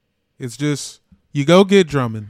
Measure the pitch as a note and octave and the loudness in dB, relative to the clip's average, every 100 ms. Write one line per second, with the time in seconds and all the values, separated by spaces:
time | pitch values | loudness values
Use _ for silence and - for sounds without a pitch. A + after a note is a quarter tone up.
0 | _ _ _ - C3 A2+ D3 C#3 - - | _ _ _ -16 -14 -6 -6 -6 -10 -18
1 | _ _ _ D3 C#3+ F3+ G3 G3 D#3+ C#3 | _ _ _ -4 2 4 4 2 2 -2
2 | A#2+ A2 | -4 -6